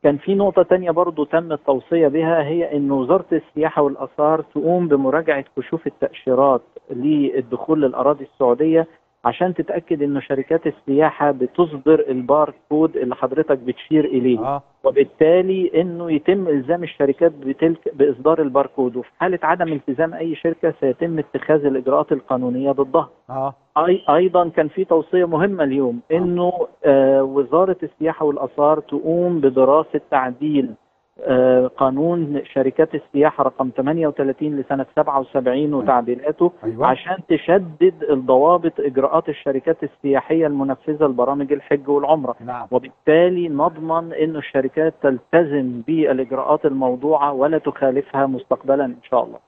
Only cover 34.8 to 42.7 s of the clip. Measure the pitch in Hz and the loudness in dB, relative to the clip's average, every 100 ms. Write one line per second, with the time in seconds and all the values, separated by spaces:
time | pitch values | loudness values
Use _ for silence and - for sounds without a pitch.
34.8 | 131 - 151 139 127 139 127 131 147 139 | -2 -2 0 -2 -2 -2 0 0 0 0
35.8 | 113 127 117 123 147 156 175 - 110 113 | 2 0 0 -4 -4 0 0 0 -10 -2
36.8 | 127 131 - 185 - 160 - 190 175 151 | -2 -2 -6 -10 -2 -2 2 0 0 2
37.8 | 190 170 - 139 127 131 151 175 165 - | 2 2 -2 -2 2 4 4 2 0 -4
38.8 | 143 131 135 160 165 143 143 131 160 160 | -4 0 0 0 -2 -6 -4 -2 -2 -4
39.8 | 139 _ 139 135 - 165 156 143 135 127 | -6 _ -2 -2 0 0 0 -2 -4 -4
40.8 | - 151 147 123 123 143 139 143 - 143 | -6 0 0 2 -2 -2 -2 -4 -2 -4
41.8 | 135 143 143 156 127 - 117 123 117 | 0 -2 2 0 0 -8 -10 -12 -4